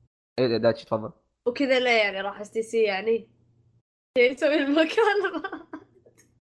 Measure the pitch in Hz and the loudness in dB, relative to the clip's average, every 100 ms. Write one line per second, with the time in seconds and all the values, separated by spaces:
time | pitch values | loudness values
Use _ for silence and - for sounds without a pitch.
0 | _ _ _ - 127 113 117 113 - 110 | _ _ _ -2 0 2 0 0 -4 -6
1 | 110 - _ _ 240 240 277 262 247 233 | -6 -16 _ _ -6 -2 0 2 2 2
2 | 202 190 196 202 208 226 220 226 214 190 | 0 -2 -8 -8 -10 -8 -4 0 0 0
3 | 214 226 - _ _ _ _ _ _ _ | -2 -2 -4 _ _ _ _ _ _ _
4 | _ 254 247 262 311 311 277 294 320 - | _ 2 2 4 2 2 2 2 2 4
5 | 427 403 370 339 381 - - 311 - _ | 2 2 -2 -4 -10 -14 -16 -18 -20 _
6 | _ _ _ _ | _ _ _ _